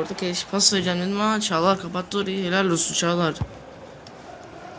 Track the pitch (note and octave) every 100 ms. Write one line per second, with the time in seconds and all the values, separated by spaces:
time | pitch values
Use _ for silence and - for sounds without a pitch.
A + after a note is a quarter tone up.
0 | D#3+ F#3+ F3+ F3 - G3 G3+ G3 F3+ F3
1 | F#3 G3+ G#3+ G#3+ G#3+ E3 F3+ F#3+ E3+ F3+
2 | F3+ G3+ F#3+ F#3+ F3+ F#3 F#3+ E3 - D#3
3 | E3+ F3 E3 - - - - - - -
4 | - - - - - - -